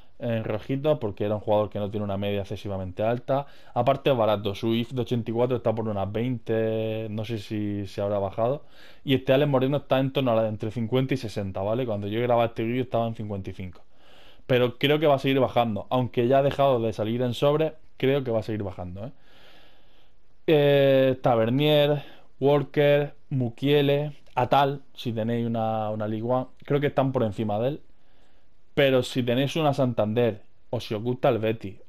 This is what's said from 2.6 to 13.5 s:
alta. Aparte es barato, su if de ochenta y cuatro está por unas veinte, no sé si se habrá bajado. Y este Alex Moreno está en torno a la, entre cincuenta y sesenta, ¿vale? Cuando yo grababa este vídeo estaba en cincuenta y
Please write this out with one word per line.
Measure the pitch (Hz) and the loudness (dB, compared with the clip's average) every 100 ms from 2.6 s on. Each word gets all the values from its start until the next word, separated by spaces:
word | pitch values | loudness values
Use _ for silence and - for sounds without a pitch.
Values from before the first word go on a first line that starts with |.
| 104 95 92 90 | -8 -6 -6 -2
alta. | 110 123 - 135 143 - - | -2 -2 -2 -2 -4 -12 -6
Aparte | 120 120 135 147 | -2 0 2 2
es | 127 | 4
barato, | 107 104 104 98 | 4 2 -2 -2
su | 113 | 0
if | 113 117 | 0 0
de | 127 | -4
ochenta | 113 120 110 | -2 -2 -2
y | |
cuatro | 113 123 123 | 0 0 0
está | 120 110 | 0 -2
por | 110 | -2
unas | 101 95 | -2 -2
veinte, | 110 123 120 - 113 110 110 110 110 110 | -2 -2 -4 -2 0 2 0 -2 -4 -6
no | 104 110 | -6 -4
sé | 113 | -6
si | 101 107 104 101 95 | -4 -4 -2 -4 -6
se | - | -4
habrá | 101 104 | -2 0
bajado. | 98 - 117 143 - - - - | -2 0 0 -2 -8 -16 -16 -8
Y | 139 131 | 0 0
este | - | 4
Alex | 135 147 | 4 4
Moreno | 131 131 143 | 2 2 0
está | - 131 | 0 0
en | 135 | 2
torno | 139 131 | 0 2
a | 113 | 2
la, | 110 | 2
entre | 107 110 | -2 -4
cincuenta | 120 113 127 131 | -4 0 0 0
y | 135 | -2
sesenta, | 110 107 98 95 | -4 -6 -6 -2
¿vale? | 101 117 120 | -2 0 -2
Cuando | 101 101 | -2 -2
yo | 110 | 0
grababa | 120 120 117 | 4 4 4
este | - | 0
vídeo | 113 123 | -2 -2
estaba | 123 117 117 | 0 0 -2
en | 113 | -4
cincuenta | 104 98 | -6 -6
y | 98 | -8